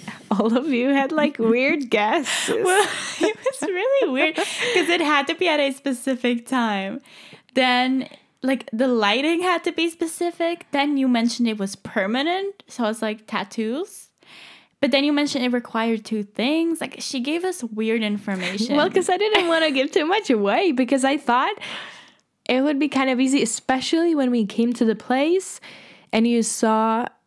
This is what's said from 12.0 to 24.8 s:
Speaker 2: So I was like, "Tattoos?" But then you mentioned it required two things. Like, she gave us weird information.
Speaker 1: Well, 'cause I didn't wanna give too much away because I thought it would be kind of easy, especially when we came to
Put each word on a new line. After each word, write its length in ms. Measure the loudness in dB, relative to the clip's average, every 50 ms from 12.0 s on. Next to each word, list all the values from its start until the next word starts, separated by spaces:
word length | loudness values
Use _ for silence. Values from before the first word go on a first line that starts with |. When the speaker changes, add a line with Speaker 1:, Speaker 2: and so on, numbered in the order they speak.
| 0 0 0 -2 0 0 -2 -2 -4 -6 -8 -12 -18
Speaker 2:
So 160 | -12 -6 -4 -2
I 40 |
was 140 | -2 -2 -2
like, 260 | -4 -6 -6 -8 -10
"Tattoos?" 800 | -6 -6 -6 -6 -6 -6 -4 -4 -4 -4 -6 -6 -8 -12 -18 -20 -20 _ _ _ -20 -20 -20 -20 -20 -20 -20 _ _ _ -4
But 120 | -2 0
then 120 | 2 2 2
you 80 | 2
mentioned 320 | 2 2 0 0 -2 -2 0
it 80 | 0 0
required 520 | -2 -4 -4 -2 0 0 0 0 -2 -2
two 160 | -4 -4 -4 -4
things. 580 | -6 -4 -2 -2 0 0 0 0 0 -2 -4
Like, 160 | -6 -8 -10 -10
she 200 | -10 -6 -6 -4
gave 240 | -4 -4 -4 -2 -2
us 200 | -4 -4 -6 -8
weird 400 | -8 -4 -4 -2 0 0 0 0
information. 720 | -2 -4 -4 -4 -4 -4 -4 -4 -4 -4 -2 -2 0 2
Speaker 1:
Well, 140 | 2 2 2
'cause 200 | 2 0 0 2
I 80 | 0
didn't 300 | 0 2 2 2 2 2
wanna 240 | 2 2 2 2 2
give 200 | 2 0 0 2
too 140 | 2 0 2
much 240 | 2 0 0 2 2
away 420 | 2 2 2 2 2 2 2 2
because 320 | 2 2 2 2 2 2 2
I 140 | 2 0
thought 360 | 0 0 2 2 2 2 0 -4 -6 -10 -12 -12 -12 -14 -14 -18 -20 -20 -20 -20 _ _ _ _ _ -2
it 140 | 0 2 2 2
would 140 | 2 2 0
be 80 | 0 0
kind 200 | 0 0 2 2
of 100 | 2 2
easy, 220 | 2 2 2 2
especially 720 | 0 0 -4 -4 -2 -2 -2 -2 0 0 2 2 2 2 2
when 160 | 2 2 2
we 160 | 2 0 0
came 280 | 0 0 0 0 0 0
to 120 | 2